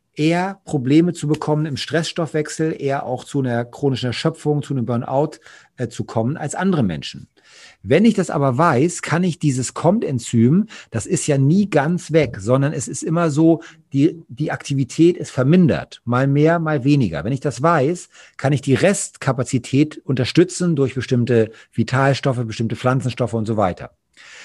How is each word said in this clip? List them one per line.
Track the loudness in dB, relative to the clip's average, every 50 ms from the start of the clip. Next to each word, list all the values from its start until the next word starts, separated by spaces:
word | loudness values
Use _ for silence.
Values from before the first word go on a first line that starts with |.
| _ _ _
eher | -2 0 0 2 0 0 -4 -6 -10 _
Probleme | -6 -4 -4 0 4 4 4 4 4 0
zu | -2 -2 -2
bekommen | -2 -2 -2 -2 -2 0 -2 -2
im | -4 -6
Stressstoffwechsel, | -6 -4 -2 -2 -2 -4 -4 -6 -6 -4 -2 -4 -4 -4 -4 -4 -4 -4 -4 -4
eher | -4 -4 -4 -4 -4
auch | -6 -8 -8 -8
zu | -6 -4 -2
einer | -2 0 0 -2 -2
chronischen | -4 -6 -4 -2 -2 0 0 -2 -4
Erschöpfung, | -4 -2 -2 -4 -4 -4 -2 -2 -2 -2 -2
zu | -4 -4
einem | -4 -2
Burnout, | -2 -2 -4 -4 -2 -2 -2 -2 -2 -4 -10 _ -20 -20 -20 -20 _ _ -8
äh, | -8 -8
zu | -6 -8 -8
kommen | -6 -2 -2 -2 -2 -2
als | -4 -6 -8 -4
andere | -2 0 0 0 0 0
Menschen. | -2 -2 -4 -8 -10 -14 -16 -18 -20 _ _ _ _ -20 -20 -20 -20 -20 _
Wenn | -2 2 4 4 6
ich | 4 4
das | 2 0 -2
aber | -2 0 0 0 2 2
weiß, | 2 2 4 2 2 0 0 -4
kann | -6 -2 -2 0 0
ich | 0 -2 0
dieses | 0 0 0 0 -2 -6 -4
comt-Enzym, | -2 0 2 2 2 0 -2 -4 -4 -4 -2 2 4 4 4 4 4 0 -2 -6 -18 -14 _
das | -8 -8 -6
ist | -4 -4 -4 0
ja | 0 0 2
nie | 4 4 4 2 2 2
ganz | 2 0 2 0 0 -4 -2 0
weg, | 2 2 2 2 -2 -4
sondern | -2 0 2 2 2 0 -2
es | -4 -6 -8
ist | -8 -8
immer | -4 -2 0 0 0 0
so, | 2 4 4 4 4 2 0 -8 -20 _ _ _ 0
die, | 2 2 2 0 -2 -12 -14
die | -8 -6 -6 -4
Aktivität | -6 -6 -6 -4 -2 -2 -2 -2 2 4 4 4 4
ist | 2 -4 -6
vermindert, | -2 0 2 4 6 6 6 4 4 0 -2 -8 -14 -12 -6
mal | -2 0 0 2 2
mehr, | 2 4 4 4 4 2
mal | 0 -2 -2 0 2
weniger. | 2 4 4 2 2 -2 -4 -4
Wenn | -4
ich | -4 -4
das | -4 -6 -4 0
weiß, | 2 2 2 4 2 0 -2 -4 -8 -16 _ -20 -20 -20 _
kann | -2 0 0
ich | 0 0
die | 2 2 2
Restkapazität | 4 4 2 2 0 -4 -8 -12 -6 -2 -2 -2 -2 -2 -2 -2 -4 -2 0 2 2 2 0 -2 -6 -6
unterstützen | -4 -2 -2 -2 0 4 2 2 2 2 -2 -2 0 0
durch | 2 0 0 -2
bestimmte | -4 -4 -2 0 0 2 2 4 2 2 2 -2 -10 -20 _
Vitalstoffe, | _ -4 -2 0 0 2 2 2 2 2 0 -2 -2 -2 -4
bestimmte | -6 -4 -4 -4 -4 -4
Pflanzenstoffe | -2 0 0 0 0 0 -2 -4 -2 -4 -2 -2
und | -4 -4
so | -2 0
weiter. | 0 0 0 -2 -4 -10 -16 _ _ _ _ _ _ -20 -20 -20 -20